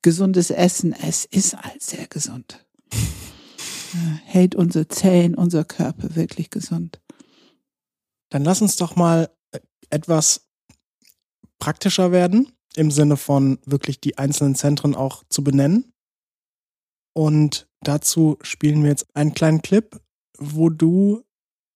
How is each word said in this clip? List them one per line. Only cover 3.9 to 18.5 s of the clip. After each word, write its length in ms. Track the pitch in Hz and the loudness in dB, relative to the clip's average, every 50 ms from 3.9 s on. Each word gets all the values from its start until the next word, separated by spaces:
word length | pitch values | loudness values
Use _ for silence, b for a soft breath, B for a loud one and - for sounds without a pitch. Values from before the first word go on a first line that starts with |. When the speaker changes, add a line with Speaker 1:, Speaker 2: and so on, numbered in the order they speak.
| - 170 170 165 156 156 - | -6 -4 -4 -4 -4 -6 -10
Speaker 1:
hält 300 | - - 185 180 180 - | 0 4 4 4 4 4
unsere 340 | - 175 170 - 160 156 _ | 0 0 0 2 -2 -2 _
Zellen, 460 | - - - 190 185 175 175 170 170 | -4 0 2 4 4 6 4 2 2
unser 300 | - 180 175 175 160 160 | 0 0 0 0 0 -2
Körper 500 | - - - 175 - - - - - 160 | -4 -4 -6 -4 -4 -4 -8 -10 -6 -4
wirklich 340 | 165 165 - - - 165 - | -4 -6 -4 -6 -10 -10 -8
gesund. 500 | - - 175 - 175 170 170 165 - _ _ b b b b b b b b b b b b _ _ _ _ _ _ _ _ _ _ _ _ _ | -10 -12 -8 -6 -8 -8 -8 -10 -14 _ _ b b b b b b b b b b b b _ _ _ _ _ _ _ _ _ _ _ _ _
Speaker 2:
Dann 140 | - 139 139 | -4 -2 0
lass 180 | 160 190 196 | 0 2 2
uns 140 | 214 196 - | 0 0 0
doch 200 | - 180 165 - | -2 -6 -2 0
mal, 340 | 180 175 170 165 165 165 - _ _ _ _ | 0 2 4 4 2 0 -2 _ _ _ _
äh, 80 | - - _ _ _ _ _ _ | -18 -18 _ _ _ _ _ _
etwas 580 | - 151 - - 165 156 - - - - _ _ _ _ _ _ _ _ _ _ _ _ _ _ _ _ _ _ _ _ - _ _ _ | -6 -6 -2 0 0 0 2 0 -2 -2 _ _ _ _ _ _ _ _ _ _ _ _ _ _ _ _ _ _ _ _ -20 _ _ _
praktischer 540 | - 147 160 - - 196 - - 185 180 | -6 -6 -6 -2 -2 -2 0 2 2 2
werden, 400 | 180 180 175 180 185 226 269 - _ _ _ _ - | 4 2 2 4 4 2 2 0 _ _ _ _ -2
im 140 | 160 156 151 | 0 0 0
Sinne 260 | 139 147 151 147 147 | 4 4 4 4 2
von 420 | 135 - - 143 139 139 135 135 - _ | 0 0 0 2 2 2 2 0 -2 _
wirklich 340 | 135 139 135 - - 139 _ | -4 -4 -2 -2 -6 -10 _
die 180 | - 143 - - | -6 -8 -4 -2
einzelnen 360 | 139 139 139 - 147 139 135 | -2 -2 -2 0 0 0 0
Zentren 400 | - - 147 147 143 - 147 139 | 0 0 0 0 0 0 -2 -2
auch 300 | - 135 131 - - _ _ | -2 -4 -6 -8 -12 _ _
zu 140 | - - 143 | -6 -2 0
benennen. 480 | 143 135 139 139 147 185 233 - _ _ _ _ _ _ _ _ _ _ _ _ _ _ _ _ _ _ _ _ _ _ _ _ _ | 2 2 2 2 4 2 0 0 _ _ _ _ _ _ _ _ _ _ _ _ _ _ _ _ _ _ _ _ _ _ _ _ _
Und 560 | _ 160 156 151 151 151 151 147 - - _ _ _ _ | _ 0 2 4 4 4 2 2 0 -6 _ _ _ _
dazu 560 | - 143 143 151 - - - 165 160 151 147 _ | -4 -2 -2 -2 -2 -2 2 2 2 2 2 _
spielen 400 | - - | -8 -14